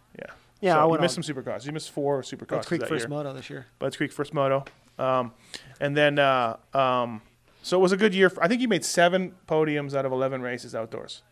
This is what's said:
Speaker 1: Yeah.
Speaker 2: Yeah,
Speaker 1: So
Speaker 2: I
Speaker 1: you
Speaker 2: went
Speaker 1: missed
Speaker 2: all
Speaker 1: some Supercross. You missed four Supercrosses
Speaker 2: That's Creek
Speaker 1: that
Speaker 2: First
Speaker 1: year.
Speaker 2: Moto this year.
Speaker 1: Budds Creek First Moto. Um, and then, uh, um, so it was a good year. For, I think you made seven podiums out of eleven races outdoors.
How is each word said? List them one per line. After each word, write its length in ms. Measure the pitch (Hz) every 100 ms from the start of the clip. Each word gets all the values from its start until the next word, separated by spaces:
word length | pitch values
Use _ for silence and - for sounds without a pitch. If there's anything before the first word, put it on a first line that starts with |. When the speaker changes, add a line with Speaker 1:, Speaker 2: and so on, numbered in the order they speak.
| _ -
Speaker 1:
Yeah. 60 | - - _ -
Speaker 2:
Yeah, 120 | 190
Speaker 1:
So 60 | 160
Speaker 2:
I 40 |
Speaker 1:
you 40 | 160
Speaker 2:
went 120 | 160
Speaker 1:
missed 160 | 170 175
Speaker 2:
all 40 |
Speaker 1:
some 120 | 151
Supercross. 320 | 131 117 104 135
You 60 |
missed 180 | 151 -
four 320 | - 143 139
Supercrosses 260 | 123 131 -
Speaker 2:
That's 180 | 131 107
Creek 140 | 170
Speaker 1:
that 80 | 117
Speaker 2:
First 140 | 156
Speaker 1:
year. 60 | 120
Speaker 2:
Moto 220 | 147 143
this 160 | 135 120
year. 160 | 143 127 -
Speaker 1:
Budds 180 | 135 -
Creek 140 | 143
First 220 | - 139
Moto. 300 | 151 135 135 135 _ _ -
Um, 340 | 131 131 120 - _ - - -
and 160 | 143 143
then, 220 | 147 143
uh, 380 | 139 131 117 - _
um, 480 | 139 131 127 120 110 _ _ _ _
so 160 | - 180
it 20 |
was 120 | 185
a 40 | 190
good 160 | 214
year. 140 | 185 185
For, 120 | -
I 60 | 170
think 120 | 240
you 60 | 247
made 180 | 180
seven 520 | - - 175 185 185 185 -
podiums 480 | 156 156 147 143
out 100 | 139
of 60 | 135
eleven 320 | 131 131 131
races 320 | 123 123 120
outdoors. 480 | 120 113 - - - _